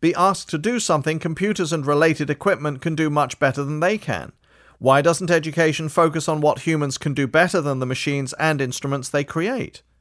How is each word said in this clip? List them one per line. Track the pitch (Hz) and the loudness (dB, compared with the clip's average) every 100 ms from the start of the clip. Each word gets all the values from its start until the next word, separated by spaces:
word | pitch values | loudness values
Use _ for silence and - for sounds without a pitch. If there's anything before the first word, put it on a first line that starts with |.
be | 165 147 | -2 2
asked | 185 190 - | 0 0 -4
to | 160 | -4
do | 185 240 | -2 -2
something | - 156 135 156 | 0 0 0 -4
computers | 165 156 202 208 160 | -4 -2 -2 0 -2
and | 160 139 | -2 0
related | 147 165 151 147 | 4 4 2 -2
equipment | 143 202 180 147 139 | -2 0 0 -2 -4
can | 170 156 | -4 -2
do | 156 | 0
much | 147 139 - | 0 -2 0
better | 139 131 | 0 0
than | 143 151 | -4 0
they | 175 208 | 0 -2
can? | - 95 62 - _ _ _ - | -4 -6 -6 -16 _ _ _ -2
Why | 123 139 | 4 6
doesn't | 151 160 180 | 4 2 2
education | 170 156 151 160 151 156 | 0 0 2 2 2 -2
focus | - 165 156 156 | 2 2 2 -2
on | 151 | 2
what | 151 127 | 2 2
humans | 165 156 143 - | 0 0 0 -2
can | 151 | -4
do | 139 135 | -2 2
better | 156 180 185 | 4 4 2
than | 143 131 | 0 -2
the | 127 | -2
machines | 127 - 139 131 | -2 -2 -2 -4
and | - 160 147 | -2 0 0
instruments | 131 - 147 139 123 | -2 -4 -4 -4 -2
they | 143 | -2
create? | 139 160 190 254 - - _ _ | -2 -2 -2 -4 -8 -12 _ _